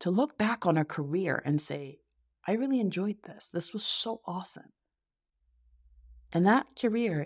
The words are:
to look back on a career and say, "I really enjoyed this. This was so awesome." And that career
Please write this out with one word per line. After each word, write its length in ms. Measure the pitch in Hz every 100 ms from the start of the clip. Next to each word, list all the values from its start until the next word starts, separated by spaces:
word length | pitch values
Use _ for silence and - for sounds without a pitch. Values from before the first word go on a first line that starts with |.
to 100 | 175
look 260 | 190 294 -
back 300 | 214 233 180
on 100 | 160
a 80 |
career 560 | 156 - 143 175 175 120 139
and 120 | 147
say, 440 | - 143 139 - _ _ _ _ -
"I 60 |
really 280 | 220 269 262
enjoyed 420 | 202 170 208 202
this. 260 | - - -
This 240 | 170 -
was 100 | 208
so 380 | - - 226 226 -
awesome." 480 | 180 - - - _ _ _ _ _ _ _ _ _ _ _ _ _ - - -
And 140 | 165
that 320 | 185 254 - -
career 460 | 240 233 226 156